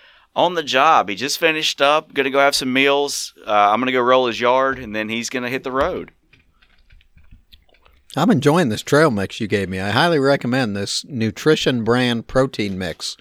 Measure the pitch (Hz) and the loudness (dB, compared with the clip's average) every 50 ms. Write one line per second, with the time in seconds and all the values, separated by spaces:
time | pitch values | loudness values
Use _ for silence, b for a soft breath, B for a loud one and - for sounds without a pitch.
0 | b b b b b b - 131 151 175 180 165 151 123 123 131 143 160 156 117 | b b b b b b -2 0 0 0 0 -2 -4 0 2 4 4 6 6 4
1 | 95 95 101 92 123 139 - - 175 160 156 156 151 - - - 139 143 151 156 | 2 0 -4 -6 -6 -6 -2 0 0 0 0 0 -2 -4 -2 0 2 2 2 2
2 | 156 - - 139 127 135 131 139 139 139 139 - 143 131 127 135 139 143 143 143 | -2 -2 -4 -2 -2 0 2 2 2 2 2 0 -2 -2 0 2 2 2 2 0
3 | 143 139 - - - - - _ - 107 104 104 101 101 107 117 127 127 131 127 | 0 -2 -6 -8 -10 -12 -14 _ -6 0 2 4 4 4 4 2 0 0 0 0
4 | 120 127 127 131 127 120 110 101 120 123 127 131 135 135 131 131 127 107 104 110 | 2 4 4 4 2 0 -2 0 0 2 2 2 0 -2 -4 -6 -10 -8 -6 -6
5 | 107 107 113 117 113 - - 127 123 120 131 131 139 135 127 135 147 185 170 101 | -6 -4 -6 -6 -6 -6 -6 -6 -6 -6 -6 -6 -6 -4 -2 -2 -2 -2 -4 -6
6 | 80 - - _ _ _ _ _ _ _ _ _ _ _ _ _ _ _ - - | -10 -12 -16 _ _ _ _ _ _ _ _ _ _ _ _ _ _ _ -20 -20
7 | _ _ _ - - - - - _ _ - - _ _ _ _ _ _ _ _ | _ _ _ -20 -20 -20 -20 -20 _ _ -20 -20 _ _ _ _ _ _ _ _
8 | _ - - 135 160 240 202 127 - 143 151 180 170 117 104 - - - 143 143 | _ -10 -4 0 2 2 2 4 4 4 4 4 2 0 -2 -4 -2 2 2 4
9 | 165 156 113 101 95 - - - 110 95 104 101 98 87 92 92 95 101 104 127 | 4 4 2 0 -2 -4 -6 -8 -4 -2 -2 -2 -2 -4 -4 -4 -4 -2 0 2
10 | 165 175 170 143 135 139 139 139 - 120 123 135 127 107 98 101 101 - - - | 2 2 2 2 2 2 2 0 0 -2 -2 -2 -2 -2 -4 -4 -6 -6 -6 -8
11 | - - 151 117 110 110 - - - 151 156 151 - 156 131 120 110 113 120 127 | -8 -8 -6 -4 -4 -4 -4 -2 0 2 2 2 2 0 -2 0 0 0 0 2
12 | 123 123 120 113 - - - 131 135 135 - - 107 101 95 92 92 82 - - | 0 0 -2 -4 -6 -4 -2 0 0 0 -2 -4 -6 -4 -4 -6 -6 -8 -8 -8
13 | - - - - | -10 -12 -12 -12